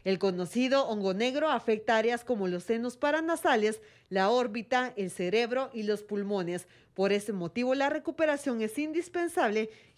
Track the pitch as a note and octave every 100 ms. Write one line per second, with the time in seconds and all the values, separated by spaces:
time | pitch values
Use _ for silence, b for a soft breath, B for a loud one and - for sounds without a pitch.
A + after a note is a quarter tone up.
0 | F#3+ F#3+ G3 F3+ F3 A#3+ B3+ C#4 B3 G#3
1 | F#3+ F#3 B3 C#4 D#4 B3 - G#3+ A3 A3+
2 | A3+ A#3+ - A3+ F#3 F3+ - A3+ B3 A#3+
3 | D4 D#4 D#4+ D#4+ E4+ B3 G#3+ G#3+ B B
4 | B F#3+ F#3+ B3 A#3+ A3+ - B3+ B3+ -
5 | F#3 - F3+ A3 A#3 B3 C4 A#3 G#3 G#3
6 | G#3 G#3 G3+ G3+ F3 F3 - b b -
7 | G3 G3+ G#3 G3 E3+ A#3+ B3 C4+ C#4 D4+
8 | - D#4+ D#4 C#4+ C#4+ A#3 G#3+ B3 D#4 D#4
9 | - F4 E4+ F4+ A#3+ G#3+ A3 B B